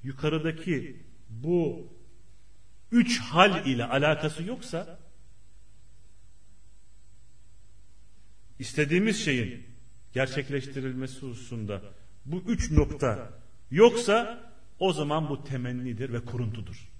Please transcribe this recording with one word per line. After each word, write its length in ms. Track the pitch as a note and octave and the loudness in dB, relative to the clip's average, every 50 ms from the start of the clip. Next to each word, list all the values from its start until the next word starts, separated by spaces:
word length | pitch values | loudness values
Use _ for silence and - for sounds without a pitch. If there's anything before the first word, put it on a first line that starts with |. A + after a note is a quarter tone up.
| - | -6
Yukarıdaki 1000 | C3 C3+ C3+ - D3+ D3+ D#3+ D#3 E3 D#3+ D#3+ - F#3 E3+ C3 - - - - - - - - - - | -8 -6 0 0 2 2 2 2 0 -2 -2 0 0 0 0 0 -4 -10 -12 -12 -12 -12 -12 -12 -10
bu 600 | A2 A2+ B2+ D#3+ F3 F3 E3 D3 - - - - - - - - - - - - - - - - - - - - - - - - - | -10 -6 0 4 4 4 4 4 0 -4 -8 -10 -12 -12 -12 -12 -12 -12 -12 -12 -12 -12 -12 -12 -12 -12 -12 -12 -12 -14 -8 4 6
üç 280 | A#3+ A#3 - - - | 6 8 8 4 0
hal 460 | A2+ - - E3 F#3 G#3 F#3 E3 D3 | 0 2 8 8 8 10 8 4 2
ile 180 | C#3 C3 A#2+ A#2 | 2 2 2 2
alakası 580 | A#2 B2 C#3 C#3 D3+ D#3 D3 D3+ D3+ D3+ D3+ E3 | 2 2 4 6 4 4 4 2 -2 -2 -2 -4
yoksa, 560 | F#3+ B3 B3 - - - E3 F#3+ E3 E3+ - - - - - - - - - - - - - - - - - - - - - - - - - - - - - - - - - - - - - - - - - - - - - - - - - - - - - - - - - - - - - - - - - - - - - - - - - | -6 -6 -6 -8 -6 -6 -6 -6 -6 -12 -14 -14 -14 -14 -14 -14 -14 -14 -14 -14 -14 -14 -14 -14 -14 -14 -14 -14 -14 -12 -12 -12 -12 -14 -14 -14 -14 -14 -14 -14 -14 -14 -12 -12 -12 -12 -12 -14 -12 -14 -14 -14 -14 -14 -14 -14 -14 -14 -14 -14 -14 -14 -14 -14 -14 -14 -14 -14 -14 -14 -14 -14 -14 -14 -14 -14 -14 -14 -14 -14 -14 -12 -10
istediğimiz 680 | C3 - - D#3 D3+ C#3+ D#3+ F3+ G3+ A3+ G3+ - - | -10 -6 0 0 2 4 4 4 4 4 2 2 2
şeyin 420 | D#3+ C#3 B2 A#2 F#2 - A2+ - - - - - - - - - - - | 2 2 2 2 0 -4 -8 -10 -12 -12 -12 -12 -12 -12 -12 -12 -6 0
gerçekleştirilmesi 1080 | B2 C3+ C3+ C#3 D3+ C3 C3 C#3 C#3 C3 C#3 C#3 C#3 C3 C3 B2+ B2+ C3 B2+ C3 - | 0 0 0 0 -4 -4 -2 -2 -2 -2 -2 -6 -4 -4 -4 -4 -4 -4 -6 -6 -8
hususunda 600 | C#3+ C3 A#2 A2 - - B2 A#2 G#2+ G2+ G#2 F#2+ F#2 G2+ G2 - - - - - - | -8 -8 -8 -8 -10 -8 -6 -6 -4 -4 -4 -6 -6 -10 -12 -14 -14 -14 -14 -12 -8
bu 180 | C3+ D3+ F#3 F#3 | -6 -6 -4 0
üç 240 | F#3+ A#3 - - C#3+ | 0 0 0 2 6
nokta 680 | D#3 D3+ D3+ C#3+ D3+ C#3+ D3 B2+ G#2+ C3+ A#2+ G#2 - - - - - - - - | 6 6 6 6 2 0 2 2 2 0 -4 -8 -10 -12 -12 -14 -14 -14 -10 -2
yoksa, 760 | B2+ D#3+ G#3+ A#3+ A#3+ A#3 A#3+ G#3 G3+ A3+ A#3 G#3 A#3 A#3+ - - - - - - - - | 8 12 12 12 12 8 4 6 6 6 4 2 -4 -8 -10 -12 -12 -14 -14 -14 -4 2
o 140 | F#3 F#3+ E3+ | 2 4 4
zaman 360 | D3 D3+ D3 D3 D#3+ D#3 C#3+ | 4 2 2 2 2 2 0
bu 160 | C#3+ C3+ C3+ | -2 -4 -4
temennidir 680 | B2+ B2+ B2+ B2 B2 B2 B2 B2 B2+ A#2 G#2 C3 C3 A#2 | -4 -4 -4 -2 -2 -4 -4 -4 -4 -4 -4 -4 -2 -2
ve 120 | A#2+ A#2+ | -4 -4
kuruntudur. 640 | - - A#2+ B2 A2 G#2+ A2 F#2+ D#2 E2+ F2+ - - - - | -4 -4 -2 -2 -2 -2 -4 -6 -8 -8 -10 -10 -12 -12 -12